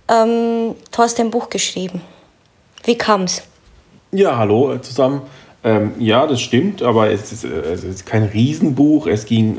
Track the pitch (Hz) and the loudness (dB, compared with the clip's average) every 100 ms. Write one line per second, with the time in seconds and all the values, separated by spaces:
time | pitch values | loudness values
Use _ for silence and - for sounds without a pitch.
0 | - 226 226 233 233 233 226 - - - | 0 2 4 2 0 0 -4 -6 -6 0
1 | 233 233 226 233 - 196 - - 185 180 | 0 0 -2 -2 -4 -4 -4 -6 -8 -8
2 | - - _ _ _ _ _ _ - 233 | -12 -20 _ _ _ _ _ _ -2 0
3 | - 208 180 - - _ _ _ _ _ | 2 0 0 -6 -10 _ _ _ _ _
4 | _ 190 190 123 104 107 135 123 - 123 | _ 0 2 2 2 2 2 -2 -6 0
5 | 131 139 - - - _ 117 107 107 - | 0 0 -8 -20 -20 _ 0 0 0 -2
6 | 113 113 156 123 - 120 190 196 123 113 | 2 2 2 0 0 0 0 -2 0 2
7 | 107 101 - 110 62 78 76 90 90 95 | 2 0 -6 -12 -8 -6 -6 -6 -8 -10
8 | - 110 107 107 127 151 160 127 147 151 | -4 -2 0 0 0 2 0 2 4 4
9 | - 107 - 113 110 | 2 -2 0 0 0